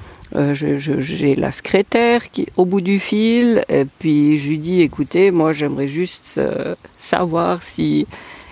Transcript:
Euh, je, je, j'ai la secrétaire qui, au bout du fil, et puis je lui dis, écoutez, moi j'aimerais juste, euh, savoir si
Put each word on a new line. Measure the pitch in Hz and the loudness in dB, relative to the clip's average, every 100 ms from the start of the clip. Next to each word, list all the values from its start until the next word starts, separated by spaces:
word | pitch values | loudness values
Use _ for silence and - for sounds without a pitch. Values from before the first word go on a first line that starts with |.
| - - - - | -18 -18 -8 -2
Euh, | 143 | 0
je, | 143 151 143 | 0 -2 -2
je, | 147 143 | -2 -4
j'ai | 131 - 143 135 | -4 -2 0 2
la | 135 | 0
secrétaire | - - 190 - 233 233 240 - | -4 0 0 2 2 2 2 -2
qui, | - - - | -6 -4 0
au | 180 | 2
bout | 196 | 2
du | 180 196 | 0 0
fil, | - 208 226 233 240 220 - | 0 0 2 4 4 2 2
et | 143 139 | 0 0
puis | - 160 147 147 151 | -2 0 4 4 2
je | 143 | 0
lui | 156 | -4
dis, | 160 185 | 0 2
écoutez, | 147 - 139 180 196 | 2 0 -2 2 2
moi | 175 156 | 4 0
j'aimerais | 147 147 135 139 | 0 -4 -2 -4
juste, | 151 180 - - - | -4 -4 -6 -6 -4
euh, | - - 147 - - - | -2 -2 -6 -10 -14 -12
savoir | - 170 180 165 175 175 | -2 -2 0 0 0 -2
si | - - 156 147 - - - - - | -6 -4 0 0 -2 -8 -20 -20 -20